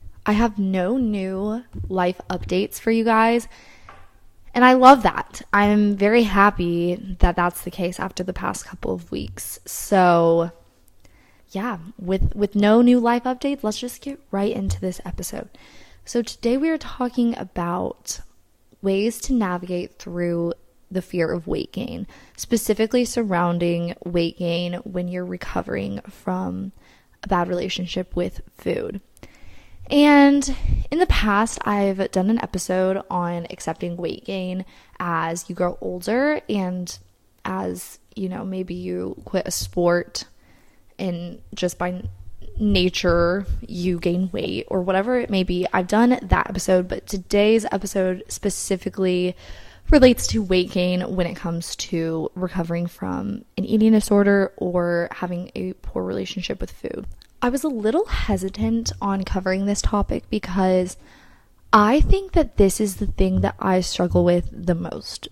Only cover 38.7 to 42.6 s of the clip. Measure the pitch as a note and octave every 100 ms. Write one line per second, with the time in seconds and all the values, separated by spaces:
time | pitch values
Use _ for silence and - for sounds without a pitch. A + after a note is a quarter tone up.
38.7 | F3+ F3+ F3+ - - - F#3+ - - -
39.7 | - F3 F3 - - - _ _ - _
40.7 | _ - - F#3 E3+ F3 - - - F3+
41.7 | - F3+ F3+ - - - - - -